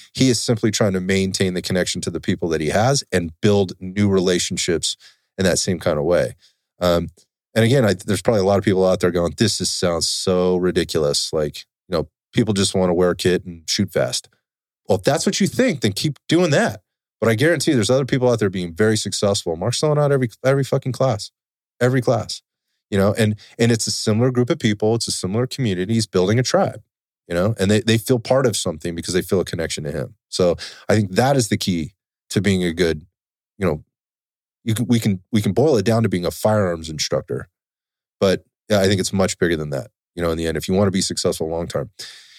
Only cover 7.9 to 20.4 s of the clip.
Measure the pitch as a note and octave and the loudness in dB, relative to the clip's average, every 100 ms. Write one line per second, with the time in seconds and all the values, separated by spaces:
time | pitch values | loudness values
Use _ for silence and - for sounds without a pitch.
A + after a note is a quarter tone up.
7.9 | F#2+ G#2+ F#2 - A2 F#2+ G2+ G#2 F#2 F#2 | 0 -2 -2 2 2 2 2 2 2 2
8.9 | F2+ F2+ E2+ E2+ D#2 A2 - F2+ - F2+ | 2 0 0 -2 0 -2 0 -4 -2 -2
9.9 | E2+ - - F#2+ F2+ F2+ F2+ F2+ F2 D#2+ | -2 -4 -4 0 0 2 2 0 0 -2
10.9 | E2 D2 C#2+ - D#2+ D2+ - - _ _ | 0 0 -2 -4 -4 -4 -6 -18 _ _
11.9 | E2+ D2+ _ _ B2+ A2+ G2 F#2+ G2 F2+ | -6 -6 _ _ -2 0 0 0 0 0
12.9 | F2 F2+ E2+ F#2 F2+ F2+ E2 D#2+ - G2 | 2 0 0 0 0 -4 -12 -6 -4 -2
13.9 | D2+ B1+ - - _ _ _ _ _ - | -2 -2 -4 -10 _ _ _ _ _ -2
14.9 | F#2+ C3+ D#3 - - G3 - B3+ C3+ G#2 | 0 2 0 0 0 0 2 0 0 -2
15.9 | - D#3 - - D#3+ F3 D3+ A3+ G2+ _ | -2 -4 -6 -2 2 2 2 0 -4 _
16.9 | _ _ _ G#2+ A2 D#3 D3+ - C3 G2+ | _ _ _ 0 2 2 2 2 2 2
17.9 | C3 C3+ C3+ B2 A2+ G2+ F#2 F2 E2+ A2 | 2 2 0 2 2 0 -2 -6 0 2
18.9 | A2 G2+ - G2+ G#2 F2 E2 G#2+ - D3+ | 2 -2 -2 0 0 -2 -4 -4 -2 0
19.9 | D3 D3 C#3 A#2+ - | 2 2 2 0 -2